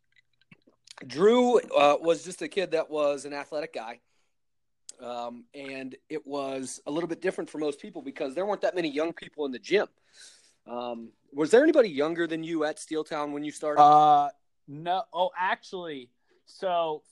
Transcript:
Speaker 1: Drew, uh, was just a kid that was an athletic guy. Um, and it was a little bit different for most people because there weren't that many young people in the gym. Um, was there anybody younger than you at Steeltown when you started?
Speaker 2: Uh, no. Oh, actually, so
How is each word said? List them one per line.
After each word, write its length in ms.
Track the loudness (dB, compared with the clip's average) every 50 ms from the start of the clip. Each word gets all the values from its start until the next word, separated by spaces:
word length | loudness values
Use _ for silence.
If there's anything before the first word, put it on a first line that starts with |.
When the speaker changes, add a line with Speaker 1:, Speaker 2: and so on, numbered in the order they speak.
| _ _ _ _ _ _ _ _ _ _ _ _ _ _ _ _ _ -20 -20 -20 -16
Speaker 1:
Drew, 540 | -10 -2 2 4 6 6 6 4 4 4 2
uh, 380 | 2 2 2 4 6 6 4 4
was 240 | 2 0 0 0 -2
just 180 | -10 -10 -10
a 60 | -10 -8
kid 240 | -4 -4 -4 -2
that 180 | -2 -2 -2 -2
was 360 | -2 -2 0 0 -2 -4 -6
an 80 | -10 -10
athletic 400 | -12 -10 -10 -8 -10 -8 -8 -10
guy. 260 | -12 -12 -12 -14 -16 _ _ _ _ _ _ _ _ _ _ _ _ _ _ _ _ _ -20 -20 -16
Um, 420 | -14 -10 -10 -8 -8 -10 -10 -14 -18 _ -18
and 400 | -16 -14 -12 -10 -10 -12 -12 -14 -16 _ -12
it 160 | -10 -10 -8
was 540 | -8 -6 -6 -4 -4 -6 -6 -8 -8 -12 -12 -10 -6
a 40 |
little 180 | -6 -4 -4 -4
bit 120 | -6 -4
different 280 | -4 -4 -4 -4 -6 -8
for 80 | -8 -6
most 240 | -4 -4 -6 -6
people 200 | -10 -16 -14 -14
because 320 | -12 -12 -10 -8 -8 -6 -4
there 120 | -4 -2
weren't 160 | -2 -2 0
that 140 | 0 -2 0
many 140 | 0 -2 -2
young 220 | -2 -2 -2 -2
people 340 | -4 -8 -14 -14 -8 -6 -6
in 60 | -6
the 80 | -6 -8
gym. 280 | -2 0 2 2 2 0 _ _ _ _ _ -20 -20 -20 -20 _ _ _ _ _ _
Um, 440 | -12 -10 -8 -8 -8 -8 -10 -12 -16 -20 _ _ _ -6
was 180 | -4 2 4
there 120 | 6 6 6
anybody 260 | 6 6 4 4 4
younger 380 | 2 -2 -2 -2 -2 -2 -4 -4
than 160 | -4 -6 -6
you 180 | -4 -4 -2 -2
at 140 | -4 -4 -8
Steeltown 560 | -10 -8 -6 -6 -6 -6 -6 -6 -6 -6 -6
when 100 | -8 -8
you 80 | -10
started? 300 | -10 -6 -6 2 6 8
Speaker 2:
Uh, 480 | 8 10 10 10 8 8 8 6 4 2 -4 _ _ _ _ _ _ -16
no. 340 | -14 -8 -4 -4 -2 -2 -4 -4
Oh, 200 | -4 -2 -2 -2 -2 -2
actually, 720 | -2 -2 -2 -4 -6 -10 -12 -12 -10 -10 -10 -12 -14 -16 _ _ _ _ _ _ _
so 580 | _ -12 -8 -4 -2 0 0 0 -2 -4 -6 -10 _